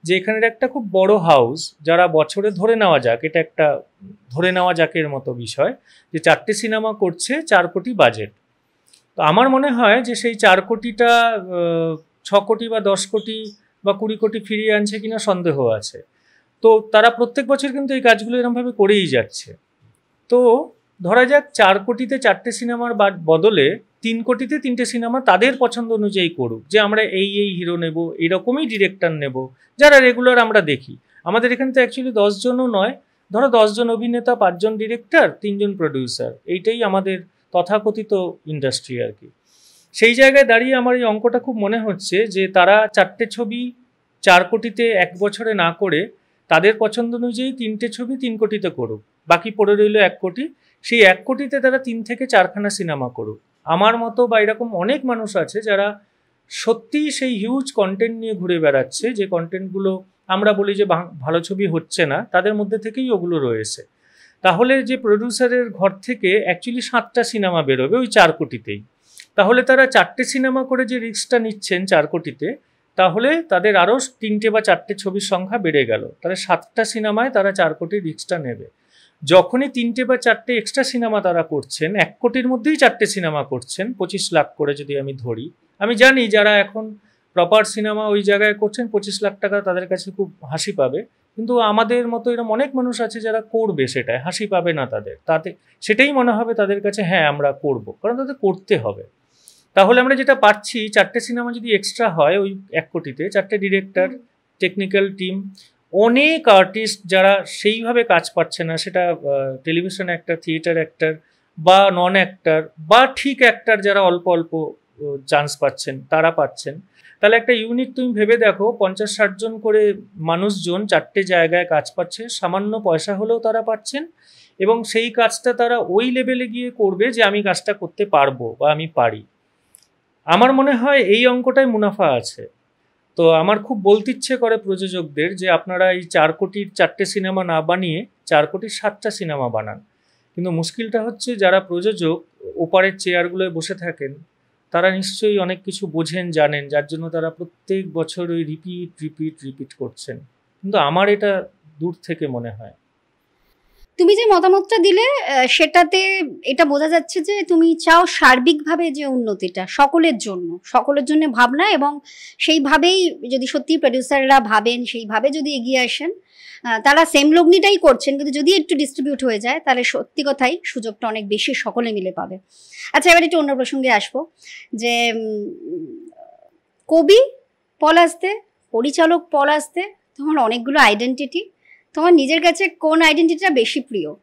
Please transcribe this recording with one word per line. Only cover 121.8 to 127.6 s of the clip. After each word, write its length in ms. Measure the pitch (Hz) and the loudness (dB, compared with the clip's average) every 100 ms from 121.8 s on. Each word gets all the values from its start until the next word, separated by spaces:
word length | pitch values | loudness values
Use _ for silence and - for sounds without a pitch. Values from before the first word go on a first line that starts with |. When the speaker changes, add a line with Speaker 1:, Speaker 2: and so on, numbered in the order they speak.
| 151 | -2
Speaker 1:
পাচ্ছে, 340 | - 175 - 226 | -8 -8 -10 -12
সামান্য 520 | - 180 190 208 220 | -6 -4 -4 -4 -4
পয়সা 360 | 202 160 180 196 | -2 -2 -2 -6
হলেও 220 | 226 233 | -2 -2
তারা 240 | 226 226 | -2 -2
পাচ্ছেন, 440 | 226 220 - 277 330 _ _ _ _ _ | -4 -6 -6 -10 -10 _ _ _ _ _
এবং 260 | 196 233 | 0 0
সেই 260 | 220 226 233 | 0 -4 -2
কাজটা 420 | 233 226 - 247 | 0 0 0 -4
তারা 260 | 240 240 240 | 0 0 0
ওই 320 | - 190 254 | 0 0 0
লেভেলে 380 | 247 247 254 247 | -2 -2 -4 -4
গিয়ে 220 | 240 247 | -8 -10
করবে 420 | 247 202 185 233 | -2 -2 0 -2
যে, 100 | 226 | 2
"আমি 200 | 208 208 | 0 2
কাজটা 300 | 196 180 | -2 -2